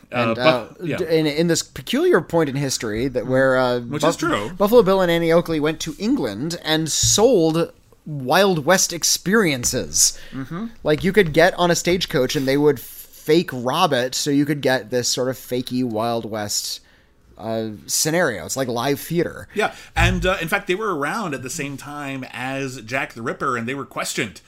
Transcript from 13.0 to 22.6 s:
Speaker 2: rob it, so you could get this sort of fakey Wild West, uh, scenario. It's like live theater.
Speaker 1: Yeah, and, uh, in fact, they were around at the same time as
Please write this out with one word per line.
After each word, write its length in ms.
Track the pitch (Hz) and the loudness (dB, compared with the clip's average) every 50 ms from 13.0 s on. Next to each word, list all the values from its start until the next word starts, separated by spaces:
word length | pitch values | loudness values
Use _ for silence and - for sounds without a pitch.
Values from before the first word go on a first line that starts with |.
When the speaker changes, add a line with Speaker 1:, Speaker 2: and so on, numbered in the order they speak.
| - - - - - 151 156 175 175 - | -20 -20 -20 -6 0 2 2 2 2 0
Speaker 2:
rob 400 | 131 127 117 127 143 170 185 160 | -4 -6 -4 -2 0 2 2 2
it, 220 | 139 120 123 127 127 | 2 0 0 -2 -4
so 160 | - - 147 | -4 -2 2
you 140 | 139 143 147 | 2 2 2
could 160 | 143 156 143 | 2 0 0
get 280 | 127 131 131 123 101 104 | 0 2 0 0 0 -2
this 180 | 123 123 120 - | -2 -2 0 0
sort 200 | - 139 123 131 | -2 0 -2 -2
of 80 | 127 | -4
fakey 480 | - - - 127 127 127 - 127 127 127 | -6 -8 -6 -4 -4 -4 -2 -2 -2 -2
Wild 400 | 120 107 107 113 117 117 117 110 | 0 -2 -2 -2 -2 -2 -4 -4
West, 560 | 107 110 107 104 104 - - - - - - - _ _ _ _ _ _ _ _ _ _ - | -6 -6 -6 -6 -4 -4 -4 -4 -6 -8 -10 -14 _ _ _ _ _ _ _ _ _ _ -12
uh, 300 | 101 113 113 113 110 110 107 101 - | -8 -6 -4 -4 -4 -6 -8 -10 -8
scenario. 580 | - - - - 156 160 180 175 135 107 87 78 | -4 -2 -2 0 0 0 2 0 0 -2 -4 -8
It's 100 | - - | -6 -4
like 100 | 135 135 | -4 -2
live 320 | 120 113 120 123 143 143 - | -2 -2 -2 -2 -2 -2 -2
theater. 480 | - - 160 170 156 - 67 - - - - | -4 -2 -2 0 0 -2 -4 -10 -16 -8 -4
Speaker 1:
Yeah, 200 | 196 214 - - - - - - | -2 -2 -2 -4 -8 -18 -6 0
and, 300 | 165 170 180 185 175 175 | 2 2 2 2 2 0
uh, 120 | 185 196 175 | 0 0 0
in 80 | 165 160 | -2 -2
fact, 180 | 208 196 196 | -2 -2 -2
they 80 | - 180 | -2 -2
were 220 | 202 220 208 175 | -2 -2 -2 -2
around 380 | 139 143 151 190 233 220 165 135 | -2 -2 -2 -2 -4 -4 -4 -6
at 80 | 123 | -6
the 80 | 131 127 | -8 -8
same 260 | - - 139 143 139 | -8 -8 -8 -8 -10
time 480 | 127 - 143 147 147 143 135 135 135 127 - | -12 -14 -14 -12 -10 -8 -8 -8 -8 -10 -10
as 480 | - 117 127 131 135 135 | -8 -6 -6 -4 -4 -4